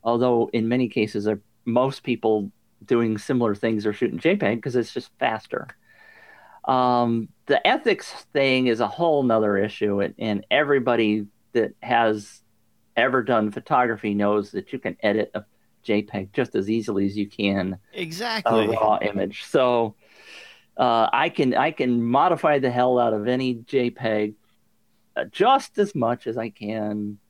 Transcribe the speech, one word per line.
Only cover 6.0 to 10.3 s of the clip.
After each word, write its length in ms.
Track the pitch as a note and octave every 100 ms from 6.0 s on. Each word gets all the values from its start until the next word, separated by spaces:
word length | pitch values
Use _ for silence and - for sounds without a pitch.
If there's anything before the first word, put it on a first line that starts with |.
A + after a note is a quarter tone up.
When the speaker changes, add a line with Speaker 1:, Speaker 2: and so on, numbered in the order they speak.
| - - - - - - -
Speaker 1:
Um, 640 | C3 B2+ B2 A#2+ A#2 A2 _ -
the 200 | C#3 -
ethics 460 | B3+ A#3+ G3 - - -
thing 340 | D3 C3+ C3 B2+
is 120 | A2+
a 80 | G#2+
whole 360 | - E3+ D3
nother 340 | C3 A2+ G#2+ G2
issue, 440 | G#2 - G#2 G2+
and, 140 | F#2 -
and 280 | A2